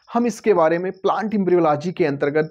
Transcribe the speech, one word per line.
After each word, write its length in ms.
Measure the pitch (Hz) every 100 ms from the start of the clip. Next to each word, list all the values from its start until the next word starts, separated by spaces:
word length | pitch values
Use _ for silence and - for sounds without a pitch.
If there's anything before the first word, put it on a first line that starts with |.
| -
हम 140 | 233 240
इसके 280 | - 220
बारे 240 | 180 160 170
में 140 | 185
प्लांट 420 | 190 196 165 208
एम्ब्रियोलॉजी 580 | 208 180 175 160 147 175
के 120 | 170
अंतर्गत 460 | 156 139 143 151 160